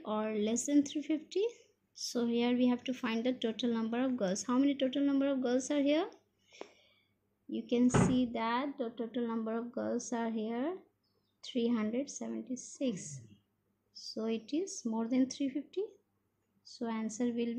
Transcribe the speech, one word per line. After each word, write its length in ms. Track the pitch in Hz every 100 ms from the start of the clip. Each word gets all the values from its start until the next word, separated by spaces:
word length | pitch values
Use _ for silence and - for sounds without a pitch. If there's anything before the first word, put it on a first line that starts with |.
| -
or 280 | 214 214
less 340 | 220 208 233 -
than 160 | 285
three 180 | 285 311
fifty? 420 | 277 302 - 359 453 - - _ _ -
So 300 | - 247 233
here 280 | 233 240 247
we 120 | 247
have 160 | 247
to 100 | -
find 300 | 254 226 226
the 100 | 247
total 400 | 254 226 214 240
number 300 | 226 226 233
of 120 | 262 247
girls. 280 | 190 190
How 140 | - 247
many 180 | 277 277
total 260 | 262 277
number 260 | 277 277 277
of 140 | 269
girls 300 | 247 254 262
are 100 | 294
here? 240 | 277 302 415 - _ _ _ - - - _ _ _ _ _ _ -
You 160 | 269
can 260 | - 240 247
see 400 | 247 - 254 247 233
that 420 | 226 240 285 -
the 140 | 233
total 360 | 233 226 247 233
number 300 | 226 220 226
of 140 | 240
girls 420 | 226 214 240 -
are 160 | 233 233
here 460 | 226 214 233 285 370 - _ _ _ _ _
three 240 | - 254 233
hundred 440 | 233 214 233 277
seventy-six. 1120 | - 226 226 226 254 - - 269 180 147 139 113 - _ _ _ _ _
So 320 | - - - 226
it 280 | 226 220
is 300 | 294 381 - 233
more 220 | 220 226
than 220 | 254 262
three 200 | - 277
fifty. 340 | 294 - 359 440 - _ _ _ _ _ _
So 240 | - - 233
answer 380 | 226 220 220 240
will 300 | 233 233